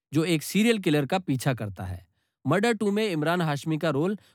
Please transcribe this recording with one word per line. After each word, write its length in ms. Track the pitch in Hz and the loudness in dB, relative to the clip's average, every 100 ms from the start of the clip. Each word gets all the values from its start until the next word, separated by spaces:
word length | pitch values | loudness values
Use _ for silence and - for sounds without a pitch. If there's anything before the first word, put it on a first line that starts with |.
| _ | _
जो 100 | 143 160 | 0 2
एक 180 | 160 | 0
serial 360 | - 190 220 226 | 0 2 2 2
killer 260 | 185 151 139 | 2 2 2
का 140 | 185 | -2
पीछा 340 | 180 131 151 | -2 -2 0
करता 300 | 117 107 95 | -2 -4 -8
है। 240 | 95 87 - _ _ _ 131 | -8 -10 -14 _ _ _ 0
Murder 280 | 170 233 | 2 2
two 180 | 226 208 | 2 0
में 180 | 202 220 | 0 0
इमरान 320 | 165 147 175 | 0 0 0
हाशमी 360 | 160 143 160 156 | 0 -2 -2 -2
का 120 | 165 | 0
रोल 280 | 135 170 208 _ | 0 -2 -4 _